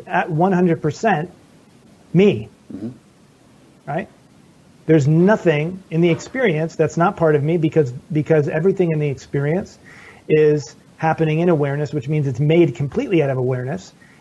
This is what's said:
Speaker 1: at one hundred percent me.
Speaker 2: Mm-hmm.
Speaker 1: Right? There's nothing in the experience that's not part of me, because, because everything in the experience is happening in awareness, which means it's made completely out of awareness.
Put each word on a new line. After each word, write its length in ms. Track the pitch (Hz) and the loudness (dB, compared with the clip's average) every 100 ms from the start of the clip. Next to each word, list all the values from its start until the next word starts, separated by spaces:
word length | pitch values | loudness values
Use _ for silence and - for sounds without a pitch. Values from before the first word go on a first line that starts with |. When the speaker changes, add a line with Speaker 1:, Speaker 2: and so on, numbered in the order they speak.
| - | -4
Speaker 1:
at 240 | 180 - | -4 -2
one 220 | 151 185 | 0 0
hundred 300 | 180 180 165 | 2 0 0
percent 500 | 156 - 226 160 175 - _ _ _ _ _ _ _ | -4 -2 -2 -2 -4 -14 _ _ _ _ _ _ _
me. 360 | 165 202 107 - _ - | 2 4 2 -6 _ -18
Speaker 2:
Mm-hmm. 160 | 98 110 131 _ _ _ _ _ _ _ _ - | -14 -14 -14 _ _ _ _ _ _ _ _ -10
Speaker 1:
Right? 220 | 160 - _ _ _ _ _ _ _ - | -10 -10 _ _ _ _ _ _ _ 2
There's 220 | 160 139 | 4 4
nothing 720 | 160 185 214 170 147 160 190 - | 4 4 2 2 0 -2 -8 -6
in 120 | 165 | 0
the 80 | 175 | 2
experience 680 | 165 - 262 233 151 160 - | 0 -4 -2 0 0 -2 -2
that's 220 | 151 165 | -2 2
not 180 | 175 175 | 0 2
part 200 | 160 147 | 2 2
of 80 | |
me, 140 | 147 175 | 0 0
because, 340 | 156 160 131 127 - | 0 0 0 -4 -6
because 360 | 156 143 156 143 | -4 2 2 2
everything 440 | 156 185 190 170 | 0 0 0 0
in 80 | 156 | -2
the 80 | 147 | -4
experience 680 | 131 - 143 143 180 - - - - - - - | -6 -6 -4 -2 -4 -6 -16 -20 -20 -20 -12 0
is 480 | 156 151 151 - - _ - | 2 4 2 -4 -18 _ -4
happening 420 | 160 160 156 156 | -2 0 0 0
in 100 | 175 | 2
awareness, 440 | 156 143 143 147 | 2 0 -4 -4
which 140 | 151 127 | -6 -4
means 200 | 156 139 | -2 -2
it's 120 | 117 | -2
made 360 | 147 170 165 - | 2 4 2 0
completely 480 | 143 220 262 170 | -6 -6 -2 0
out 60 | 139 | 0
of 80 | 131 | -2
awareness. 560 | 127 127 127 185 - - - _ | -4 -4 -6 -10 -14 -20 -20 _